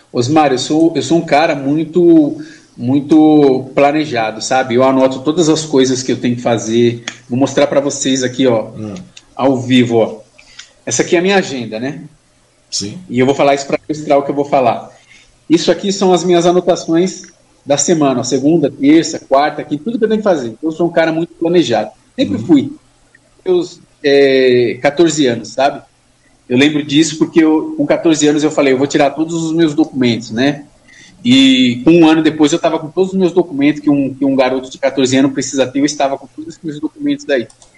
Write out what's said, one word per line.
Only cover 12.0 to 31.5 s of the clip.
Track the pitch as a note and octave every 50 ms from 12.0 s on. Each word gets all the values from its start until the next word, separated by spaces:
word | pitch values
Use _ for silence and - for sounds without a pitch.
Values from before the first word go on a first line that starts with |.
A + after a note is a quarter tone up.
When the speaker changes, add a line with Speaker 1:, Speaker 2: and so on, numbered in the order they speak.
| - - - _ _ _ _ _ _ _ _ _ _ _
Speaker 2:
Sim. | - - G2+ G#2 A2 - - -
Speaker 1:
E | A#2 B2
eu | B2+
vou | C3+ C#3
falar | D3+ D3 C#3+ C#3+
isso | C#3 -
pra | - D#3 - - -
ilustrar | D3+ D3+ D3+ D3 C#3+ C#3
o | C#3
que | -
eu | C3+
vou | C#3+ C#3
falar. | C#3+ D#3 C#3 B2+ A2+ G#2+ - - - - _ _ _ - - _ _ _ _ _ -
Isso | D3+ E3+ - -
aqui | E3 - - G3
são | G3 - G#3 F#3 F3+
as | E3+ E3+
minhas | F#3 F3 E3+ E3+
anotações | F3 F3+ F3+ F3+ F#3+ E3+ E3 - - E3 E3+ F#3 F#3 - - - - _ _ _ _ _ _ _
da | C3 C#3+ -
semana, | - - F3 D#3 C#3+ C3+ C3 A#2+
ó, | A2+
segunda, | - C#3+ B2 C3+ D3+ E3+ E3 C#3 B2+
terça, | - - C3 C#3+ D#3 E3 D3+ - - A#2+
quarta, | - _ C3+ C3+ D3 D3+ D3 D3+ -
quinta, | - D3+ C#3+ -
tudo | A3+ A#3 -
que | A3+
eu | G#3
tenho | A3 G#3
que | G3+
fazer. | G3+ F3 C#3+ B2 A#2 A2+ - D#3
Eu | D#3+
sou | D#3+ - F3 E3
um |
cara | E3 E3 D#3+ E3
muito | D#3+ D#3+ E3+ - -
planejado. | - E3 E3 F3 F3 C#3+ A#2+ A2+ A2 G#2+ - - _ _ _ _
Sempre | B3 - - - -
Speaker 2:
Uhum. | A2+
Speaker 1:
fui. | - D#3 C3+ G#2+ - - - _ _ _ _ _ _ _ _ _ _ _ _ _
Meus, | F#3 F#3 F3 E3 F3 - - _ _ _ _ -
é, | C#3+ C#3 C#3 C#3 C3+ C3+ C3 C3 B2+ B2 B2 B2 A2 F#2+ -
quatorze | - - - - E3+ D#3+ D3 D#3 C#3+ B2
anos, | A2+ A#2 - -
sabe? | - C3 C3+ D3 C#3+ A#2 - _ _ _ _ _ _ _ _ _ _ _ _ -
Eu | B2 B2+
lembro | C#3+ D#3 D3+ D3 C#3+
disso | - C#3 D#3 E3 D#3 - -
porque | E3 - - E3 D#3+
eu, | D#3 D#3 D#3 - - -
com | - C#3+
quatorze | D3 D#3+ - - E3+ D#3 C#3 D3 D3
anos | D3+ D3 D3
eu | D3+
falei, | D3 D#3+ C#3+ C3+ C3
eu | B2+
vou | C#3+ C#3
tirar | - D3+ C#3+ C#3
todos | C#3 D3+ D#3+ E3 E3+ E3 E3
os | D#3+ D#3
meus | E3 E3+ D3+ C#3+
documentos, | D#3 D3+ - - C3 B2+ A#2+ A2+ G#2+ A2 -
né? | A2 A2+ C3+ D3 D3 D3 - - _ _ _ _ - - - - _ _ -
E | A#2+ B2+ C3+ C3+ C3